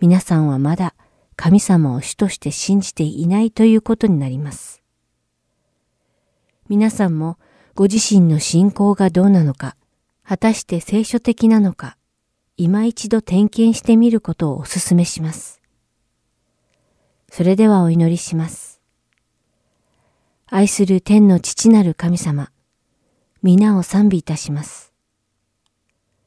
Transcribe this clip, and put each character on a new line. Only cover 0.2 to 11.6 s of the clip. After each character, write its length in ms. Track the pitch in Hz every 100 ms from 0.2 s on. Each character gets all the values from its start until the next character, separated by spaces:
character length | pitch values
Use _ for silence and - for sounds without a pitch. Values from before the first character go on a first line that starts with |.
| - 165
ん 120 | 151
は 100 | 135
ま 160 | 143 175
だ 200 | 180 - _ _ _ -
神 200 | 165 196
様 340 | - 180 147 123
を 60 |
主 140 | - -
と 120 | 196
し 100 | -
て 140 | 143
信 300 | - - 196
じ 120 | 185
て 100 | -
い 220 | 156 - 170
な 140 | 202
い 100 | 226
と 140 | -
い 100 | 220
う 80 | 220
こ 140 | - 226
と 120 | 220
に 120 | 165
な 80 | 135
り 100 | 131
ま 120 | 147
す。 320 | 120 - - _ _ _ _ _ _ _ _ _ _ _ _ _ _ _ _ _ _ _
皆 220 | 208 220
さ 180 | 220 196
ん 100 | 156
も 200 | 160 170 _ _ _ -
ご 100 | 196
自 100 | 220
身 320 | - 202 170
の 120 | 151
信 320 | - 165 202
仰 220 | - 202
が 160 | 202 190
ど 140 | 170
う 60 | 196
な 160 | 190 151
の 80 |
か、 240 | 135 135 - _ _ _ _
果 140 | _ 190
た 180 | 226
し 120 | 214 -
て 160 | 175
聖 240 | - 202 220
書 160 | 240
的 260 | - 233 220
な 140 | 220